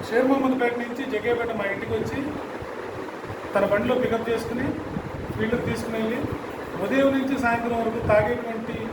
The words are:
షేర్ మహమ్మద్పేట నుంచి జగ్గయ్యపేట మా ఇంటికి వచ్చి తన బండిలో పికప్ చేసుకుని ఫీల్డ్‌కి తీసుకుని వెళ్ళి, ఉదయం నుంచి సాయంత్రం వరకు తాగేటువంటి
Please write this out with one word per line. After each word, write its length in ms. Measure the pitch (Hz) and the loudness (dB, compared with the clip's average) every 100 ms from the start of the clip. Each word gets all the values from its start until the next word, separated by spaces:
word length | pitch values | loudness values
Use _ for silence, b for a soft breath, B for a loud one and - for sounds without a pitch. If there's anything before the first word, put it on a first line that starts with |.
| - | 2
షేర్ 180 | 226 262 | 4 6
మహమ్మద్పేట 460 | 277 262 247 240 | 6 4 4 2
నుంచి 300 | 240 240 262 | 0 -4 -4
జగ్గయ్యపేట 520 | 262 214 240 240 233 220 | -2 -2 0 0 0 -2
మా 80 | |
ఇంటికి 300 | 196 196 226 | -2 -4 -2
వచ్చి 340 | 220 220 254 285 294 - - - - - - - - - - - 202 | -2 -2 -2 -4 -6 -6 -8 -8 -8 -8 -8 -8 -10 -10 -10 -2 2
తన 100 | 196 | 4
బండిలో 300 | 208 247 254 | 2 4 2
పికప్ 340 | 220 226 233 | 2 0 0
చేసుకుని 420 | 226 - 240 - - - - - - - | -2 -2 -2 -2 -4 -6 -6 -6 -8 -6
ఫీల్డ్‌కి 360 | - 220 240 247 | -2 0 0 0
తీసుకుని 280 | 233 226 226 | -2 -2 -2
వెళ్ళి, 240 | 220 254 302 - - - - 165 | -2 -2 -2 -4 -6 -8 -8 -4
ఉదయం 380 | 196 269 269 269 | 0 4 6 4
నుంచి 180 | 254 247 | 2 2
సాయంత్రం 420 | 233 233 240 233 | 2 2 0 0
వరకు 260 | 220 226 - | 0 0 4
తాగేటువంటి 800 | 208 214 247 233 220 226 - 220 | 6 6 0 -2 -4 -4 -6 -6